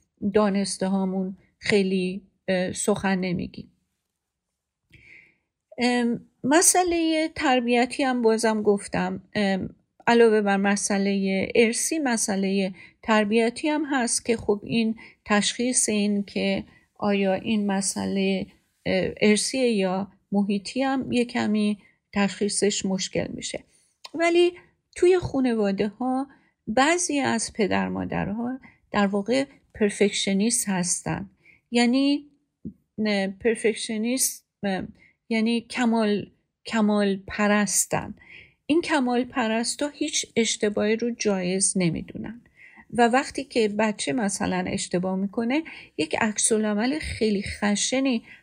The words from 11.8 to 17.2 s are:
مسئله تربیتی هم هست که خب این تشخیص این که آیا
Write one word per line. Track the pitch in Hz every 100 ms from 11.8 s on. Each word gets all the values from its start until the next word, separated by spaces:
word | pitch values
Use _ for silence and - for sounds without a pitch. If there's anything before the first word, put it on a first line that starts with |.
| - 320
مسئله | 269 226 - 196 196 196 190 190 - _
تربیتی | - 214 208 226 226 240 302
هم | 302 285
هست | 277 226 -
که | - 226
خب | - 208
این | - 233 220 226 - _
تشخیص | - 208 202 - 240 247 -
این | 208 208 202
که | 196 196 196 190 - - _ -
آیا | 208 202